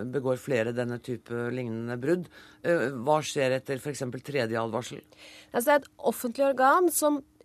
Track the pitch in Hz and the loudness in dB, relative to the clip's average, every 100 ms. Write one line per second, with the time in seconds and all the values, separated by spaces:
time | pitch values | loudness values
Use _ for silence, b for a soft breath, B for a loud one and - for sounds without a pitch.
0 | 117 135 131 127 - 123 113 120 120 120 | -4 -2 0 -2 0 0 0 -2 -4 -4
1 | - 113 - 120 120 127 123 113 117 123 | -6 -8 -6 -4 -4 -4 -4 -6 -6 -4
2 | 135 180 170 B B B - 170 120 131 | 0 0 -2 B B B 0 2 2 -2
3 | 127 151 147 147 131 131 - 131 147 131 | 2 2 0 0 0 0 -4 -6 -6 -6
4 | 127 131 - 139 113 113 113 113 120 143 | -6 -8 -6 -2 0 -2 -2 -4 -6 -12
5 | - B B B B 247 254 285 285 - | -16 B B B B -2 4 2 2 -4
6 | - - 247 226 277 254 262 339 359 - | -2 -2 -2 0 2 4 6 6 4 4
7 | 302 294 - _ | 2 2 -4 _